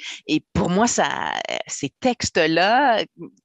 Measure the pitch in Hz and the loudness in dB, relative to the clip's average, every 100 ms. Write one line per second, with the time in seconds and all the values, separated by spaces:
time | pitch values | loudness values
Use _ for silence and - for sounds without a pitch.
0 | - - - 156 - - 180 185 233 - | -8 -14 -2 -2 -2 -2 0 2 2 2
1 | 151 - 76 - - - - - 139 _ | 0 -2 -6 -6 -6 -8 -8 -8 -8 _
2 | 254 240 - - 160 165 190 247 285 214 | -2 -2 -4 0 2 4 4 4 4 2
3 | 160 - 170 _ | -2 -10 -18 _